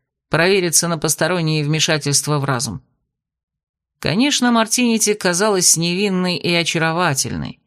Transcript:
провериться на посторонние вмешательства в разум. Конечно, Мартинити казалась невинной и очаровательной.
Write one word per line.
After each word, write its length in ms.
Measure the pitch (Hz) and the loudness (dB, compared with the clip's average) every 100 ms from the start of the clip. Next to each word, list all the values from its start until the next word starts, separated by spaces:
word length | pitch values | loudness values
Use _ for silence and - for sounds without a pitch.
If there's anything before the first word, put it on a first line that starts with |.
| _ _ _ | _ _ _
провериться 580 | 151 175 196 175 156 170 | 0 4 2 2 0 0
на 120 | 165 | -2
посторонние 680 | 165 - 165 180 160 156 | -2 0 0 0 0 0
вмешательства 720 | 147 156 160 156 143 139 - 147 | 0 0 0 0 0 0 0 -2
в 60 | |
разум. 380 | 135 127 113 92 - _ _ _ _ _ _ _ _ _ _ _ | 0 -2 -4 -8 -14 _ _ _ _ _ _ _ _ _ _ _
Конечно, 540 | - 175 285 277 247 | -4 0 0 0 2
Мартинити 640 | 233 - - 247 226 202 | 2 0 0 0 2 0
казалась 600 | 208 220 175 214 196 170 160 | 0 0 0 2 2 2 2
невинной 600 | 170 175 202 185 180 180 | 0 0 0 0 -2 -2
и 160 | - | -2
очаровательной. 1080 | 170 165 165 160 160 180 131 120 87 67 - | 0 0 0 0 0 0 0 -2 -4 -8 -12